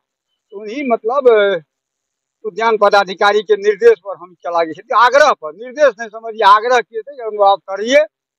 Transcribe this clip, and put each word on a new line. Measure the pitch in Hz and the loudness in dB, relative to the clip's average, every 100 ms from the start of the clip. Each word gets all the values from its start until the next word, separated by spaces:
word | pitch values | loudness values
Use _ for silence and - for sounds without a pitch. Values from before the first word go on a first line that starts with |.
| _ _ _ _ _ | _ _ _ _ _
तो | 202 | -18
उन्हीं | 214 254 269 | -14 -10 -6
मतलब, | 226 220 277 254 | -4 -4 0 2
अ, | 220 202 180 151 _ _ _ _ _ _ _ | 2 2 -2 -10 _ _ _ _ _ _ _
उद्यान | 214 180 226 214 | -14 -4 -2 2
पदाधिकारी | 202 202 185 185 202 208 | 2 2 0 0 0 0
के | 208 202 | 0 -2
निर्देश | 202 196 233 214 | 0 2 2 2
पर | 196 165 | -2 -14
हम | 180 | -16
चला | 175 180 170 | _ -6 -4
गए | 165 | -4
थे, | 156 - - | -6 -4 2
आग्रह | 240 269 294 | 4 4 2
पर, | 208 156 | 0 -6
निर्देश | 165 247 254 285 202 | -16 -12 0 0 0
नहीं | 226 | -12
समझिए, | 220 226 220 202 | -14 -12 0 4
आग्रह | 214 233 247 | 4 2 -2
किए | - 226 | -2 -10
थे | 262 285 | -14 -12
कि | |
आप | 226 208 196 196 | -8 0 0 0
करिए, | - 196 220 285 311 _ _ | -4 -8 0 0 0 _ _